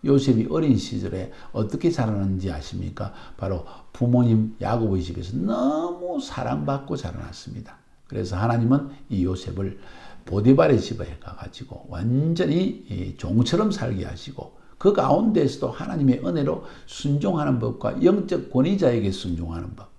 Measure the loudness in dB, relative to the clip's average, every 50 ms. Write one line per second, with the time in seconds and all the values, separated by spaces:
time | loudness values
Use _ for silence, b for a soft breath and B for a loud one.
0 | 4 6 4 6 6 6 4 4 4 2 0 0 4 4 4 4 2 -2 -6 -4
1 | -4 -4 -4 -6 -8 -8 B B B B -2 -2 -2 -2 -2 0 0 0 2 2
2 | 0 0 0 0 0 0 0 0 -2 -4 -4 -6 -8 -8 -8 -8 -8 -8 -6 -6
3 | -8 -8 B B B B B -6 -4 -4 -4 -4 B B B B B B -4 -2
4 | 2 4 4 6 6 6 6 4 4 0 -4 -6 -4 -2 0 0 2 2 0 0
5 | -2 -4 -6 -8 -8 -6 -4 -2 -2 -2 0 2 0 0 0 0 -2 -4 -6 -6
6 | -6 -4 -4 -4 -6 -6 -8 -6 -4 -4 -4 -2 -2 -2 -4 -4 -4 -6 -8 -6
7 | -6 -8 -8 -10 -12 -12 -14 -14 -14 -12 -12 -12 -14 -14 -20 _ _ _ _ _
8 | _ -10 -6 -6 -4 -4 -2 -2 0 2 2 2 4 4 4 4 2 B B B
9 | B -4 -2 0 0 0 0 -4 -6 -8 -6 -4 -4 -4 -6 B B B B B
10 | B B B B -10 -2 -2 4 6 6 8 8 8 6 6 4 2 -2 -6 -6
11 | -8 -8 -10 -12 -14 -16 -14 -14 -14 -14 -14 -16 -16 -16 -16 -16 -14 -12 -8 -4
12 | 0 2 2 2 2 2 2 2 2 2 2 2 2 0 -2 -6 -10 -10 -8 -6
13 | -6 -6 -8 -8 -4 2 4 4 4 4 4 2 2 2 2 0 -2 -2 -2 -4
14 | -4 -6 -8 -12 -12 -12 -12 -12 -12 -14 b b b b b b 2 4 4 4
15 | 4 4 4 4 4 4 4 4 2 2 0 -2 -6 -6 -4 -6 -8 -6 -2 2
16 | 4 4 4 4 0 -2 0 0 0 0 -2 -4 B B B B B B -14 -6
17 | -2 0 0 2 2 0 0 0 0 0 0 0 0 -2 -4 -2 -4 -4 -2 4
18 | 4 4 4 4 0 -2 -4 -4 -4 -2 2 2 2 4 2 2 4 2 2 2
19 | 0 0 -2 -2 -4 -4 -4 -4 -4 -6 -8 -8 -10 -10 -12 -14 -18 -20 -20